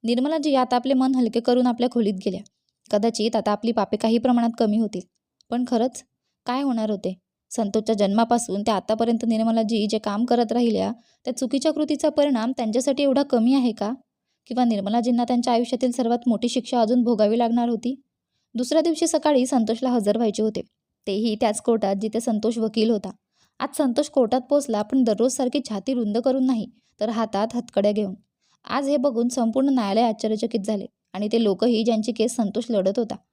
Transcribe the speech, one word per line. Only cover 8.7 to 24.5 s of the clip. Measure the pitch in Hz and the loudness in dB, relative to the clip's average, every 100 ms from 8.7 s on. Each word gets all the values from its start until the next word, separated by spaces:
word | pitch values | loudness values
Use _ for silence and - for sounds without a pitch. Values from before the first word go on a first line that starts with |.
आतापर्यंत | 208 - 220 233 233 226 | -2 -2 -2 0 0 0
निर्मलाजी | 220 226 226 220 226 208 | 0 0 0 0 0 0
जे | 220 | -2
काम | 214 202 247 | -4 -4 0
करत | 240 233 | 2 2
राहिल्या, | 240 240 208 190 233 _ _ - | 0 2 2 -2 -4 _ _ -10
त्या | 254 | -6
चुकीच्या | 254 277 311 | -2 0 0
कृतीचा | 302 302 294 311 | -2 -2 0 0
परिणाम | 302 285 254 226 | 2 0 0 -2
त्यांच्यासाठी | 262 226 220 262 269 | -4 -2 -2 0 0
एवढा | 277 262 | 2 2
कमी | 285 240 226 | 2 2 4
आहे | 269 247 | 4 2
का? | 220 202 262 _ _ _ _ _ | -2 -6 -6 _ _ _ _ _
किंवा | 240 | 0
निर्मलाजींना | 247 214 196 226 233 240 | 0 0 0 0 0 0
त्यांच्या | 240 247 240 | 0 0 2
आयुष्यातील | 233 240 254 254 | 0 0 0 -2
सर्वात | 240 233 240 240 | 0 0 0 0
मोठी | 208 240 | 0 0
शिक्षा | 247 233 247 | -2 -2 0
अजून | 220 247 | 2 2
भोगावी | 233 226 208 226 | 2 2 2 2
लागणार | 233 233 240 | 2 2 0
होती? | 233 240 269 _ _ _ _ _ | -2 -4 -8 _ _ _ _ _
दुसऱ्या | 226 247 311 | -6 0 2
दिवशी | 311 311 330 | 2 0 0
सकाळी | 311 302 285 254 | 0 2 2 2
संतोषला | 269 220 233 247 | 0 0 0 0
हजर | 247 202 214 | 0 2 2
व्हायचे | 233 208 | 0 0
होते, | 214 214 - _ _ _ - | -2 -2 -10 _ _ _ -6
तेही | 196 226 214 | -2 -2 0
त्याच | 233 208 | 0 0
कोर्टात | - 226 202 196 | 0 0 2 -2
जिथे | 214 220 | -2 -4
संतोष | 233 214 214 233 | -2 -2 -2 -2
वकील | 220 220 220 | -2 0 0
होता. | 220 190 - _ _ _ _ | 0 -4 -16 _ _ _ _
आज | 269 - | -10 -2
संतोष | 285 233 294 | 0 0 0
कोर्टात | - 233 262 | 2 2 0
पोचला, | 262 | 2